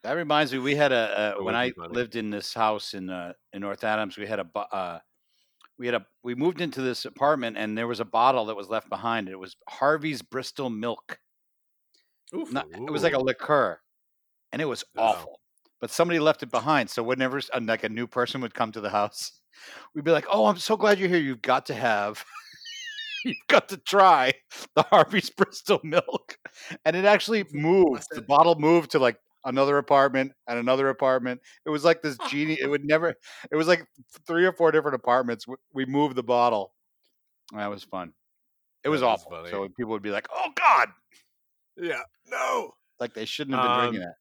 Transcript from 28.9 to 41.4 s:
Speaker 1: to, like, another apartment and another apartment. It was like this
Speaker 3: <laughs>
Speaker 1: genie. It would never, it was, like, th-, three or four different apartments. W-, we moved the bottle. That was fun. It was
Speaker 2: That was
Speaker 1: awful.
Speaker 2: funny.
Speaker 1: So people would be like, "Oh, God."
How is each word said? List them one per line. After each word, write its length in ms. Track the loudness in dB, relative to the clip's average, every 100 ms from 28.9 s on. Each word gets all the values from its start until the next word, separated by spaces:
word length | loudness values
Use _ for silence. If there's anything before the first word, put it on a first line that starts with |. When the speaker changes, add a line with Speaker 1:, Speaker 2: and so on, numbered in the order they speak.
Speaker 1:
to, 60 | 2
like, 180 | 2 0 _ _
another 340 | -4 0 2 2
apartment 540 | 4 4 6 2 -2 _ -6
and 100 | -4
another 300 | 2 2 2
apartment. 500 | 2 2 0 -2 -8 _ _ -6
It 40 |
was 140 | 0
like 180 | 2 2
this 160 | 0 -6
Speaker 3:
<laughs> 80 | -6
Speaker 1:
genie. 280 | -2 -2 -2
It 80 | -2
would 160 | -2
never, 300 | 2 2 0 -6 -14 -20 -6
it 60 | -2
was, 120 | 2
like, 120 | 2 0 _
th-, 280 | -20 -20 -4
three 200 | 2 2
or 60 |
four 200 | 4 4
different 240 | 4 2 -2
apartments. 480 | 2 2 2 -6 -8
W-, 120 | -16 _
we 120 | -8 -2
moved 300 | 0 0 -2
the 80 |
bottle. 500 | 0 2 4 2 -4 _ _ _ _ _ _ _ _
That 160 | -8 -8
was 160 | -8
fun. 300 | -12 -12 -12 _ _ _ _ _ _ _
It 60 | -4
was 120 | 0
Speaker 2:
That 80 | 2
was 0 |
Speaker 1:
awful. 180 | 0 -4
Speaker 2:
funny. 220 | -14 -10
Speaker 1:
So 180 | -8 -8 -8
people 160 | -6
would 100 | -6
be 80 | -4
like, 180 | -6 -6
"Oh, 180 | -6 -6 0
God." 320 | 4 4 2 _ _ _ _ _